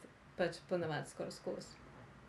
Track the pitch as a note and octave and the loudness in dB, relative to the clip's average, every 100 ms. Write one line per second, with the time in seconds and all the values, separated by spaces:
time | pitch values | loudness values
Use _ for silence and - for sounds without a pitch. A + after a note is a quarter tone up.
0 | - - - - F3 - - F3 E3 D3 | -8 -16 -14 4 4 4 2 4 6 4
1 | C#3 - F3+ - - E3 - - - - | 0 -2 -4 -2 -2 -2 -4 -12 -14 -14
2 | - - | -14 -16